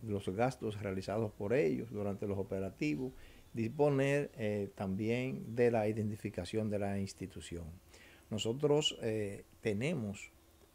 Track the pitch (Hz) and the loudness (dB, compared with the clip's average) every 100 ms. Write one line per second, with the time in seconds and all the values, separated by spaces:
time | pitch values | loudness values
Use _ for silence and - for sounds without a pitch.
0 | 113 98 - 95 127 - 110 104 101 95 | -4 -2 0 2 0 0 -4 -4 -4 -2
1 | 95 107 107 - 101 131 160 123 117 104 | -2 0 0 -2 2 4 4 2 -2 -4
2 | 101 98 104 98 95 95 95 - 151 147 | -2 -2 -2 -2 -2 -2 -4 -2 0 0
3 | 131 - - - - 117 113 147 147 135 | -4 -8 -18 -20 -8 -2 0 4 4 6
4 | 139 143 - 135 107 104 101 - 98 95 | 4 2 0 -2 0 0 -2 -2 -2 0
5 | 107 120 131 139 113 120 120 113 107 110 | 2 0 0 -4 -2 4 4 6 2 2
6 | 104 104 101 98 87 110 110 101 98 98 | -2 -2 -4 -4 -2 -2 0 0 0 0
7 | 95 - 95 - - 85 80 85 - - | -2 -6 -10 -10 -10 -10 -10 -14 -18 -20
8 | - - - 107 110 135 147 147 147 - | -20 -18 -6 -2 -2 2 4 4 2 0
9 | 117 110 101 101 - - 113 101 143 160 | -2 -2 -2 -6 -14 -4 0 2 0 0
10 | 104 101 - - - - - | -4 -6 -12 -20 -20 -20 -20